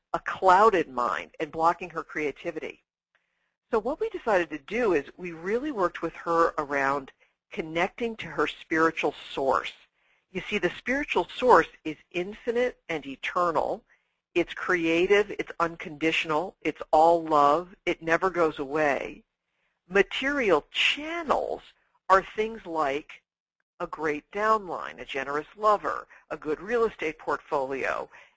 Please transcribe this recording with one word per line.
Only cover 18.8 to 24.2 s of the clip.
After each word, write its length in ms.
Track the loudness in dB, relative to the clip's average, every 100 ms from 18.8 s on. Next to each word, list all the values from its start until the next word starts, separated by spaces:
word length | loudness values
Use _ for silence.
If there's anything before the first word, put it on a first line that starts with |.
| 2 0 -4 -12 _ _ _ _ _ _ -2
Material 760 | 2 2 0 -2 0 2 2 0
channels 920 | 0 0 0 -6 -6 -2 -2 -2 -8 -14 _ _ _ 2
are 160 | 2 2 -6
things 280 | -6 -6
like 460 | -8 -2 -2 -2 -8 -20 _ _ _ _ _ -12
a 80 | -10
great 420 | -4 -4 -4